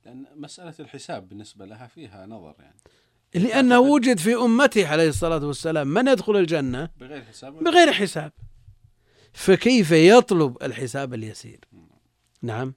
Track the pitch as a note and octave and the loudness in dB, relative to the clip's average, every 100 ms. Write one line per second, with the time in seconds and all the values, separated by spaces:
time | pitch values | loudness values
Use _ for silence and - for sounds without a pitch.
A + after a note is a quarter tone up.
0 | - B2+ C3+ D3 D3 - F3 D#3 C#3+ C3+ | -20 -20 -20 -20 -20 -20 -20 -20 -20 -20
1 | - A2 F#2 G2 G#2 G2+ G2 G#2+ A#2+ - | -16 -16 -16 -20 -20 _ -20 -20 -20 -20
2 | C3 G2 F#2+ A2 D#2+ _ C#2 _ _ _ | -20 -20 -20 -20 -20 _ _ _ _ _
3 | _ _ _ F3+ A3+ A#3 B3+ B3 C4+ D4 | _ _ _ -4 -2 0 4 4 4 2
4 | B3 G#3+ F3+ A#3 A#3+ A#3 C#4+ A3 E3 D3+ | 2 0 0 0 0 2 2 2 0 0
5 | E3 C#3 E3 D#3+ D3 C3+ D#3+ D#3+ C#3 F3+ | 0 -2 -4 -4 -6 -8 -6 -4 -2 -2
6 | B3+ B3 - G3+ E3+ D#3+ C3+ B2 E3 - | 0 0 0 0 0 -2 -4 -8 -12 -16
7 | B2+ D3 A#2 - - D4+ E4 E4 E4 G3+ | -20 -20 -20 -20 -20 -6 2 4 4 2
8 | G3 D#3+ D3+ _ - - - _ _ _ | -6 -8 -14 _ -20 -20 -20 _ _ _
9 | _ _ _ - - F#3 A#3 B3+ D#3+ E3 | _ _ _ -6 0 2 4 2 4 6
10 | E3 A#3+ - F3+ C#3+ B2 C#3 A2 B2+ C#3 | 8 6 4 0 -2 -4 -12 -10 -10 -10
11 | C3+ A#2+ A2 G#2+ A#2 A2+ _ F#2 D#2+ _ | -10 -10 -12 -16 -20 -20 _ _ _ _
12 | _ _ _ _ A#2 A2 C3 | _ _ _ _ -10 -8 -10